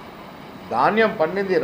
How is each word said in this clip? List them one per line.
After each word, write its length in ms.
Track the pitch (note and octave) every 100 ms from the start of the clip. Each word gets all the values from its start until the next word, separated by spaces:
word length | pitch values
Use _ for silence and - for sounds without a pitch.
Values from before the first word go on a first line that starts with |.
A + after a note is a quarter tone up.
| - - - - - - -
ధాన్యం 380 | A2+ D3 G#3 A3 -
పండింది 340 | D#3+ F#3+ G3 F3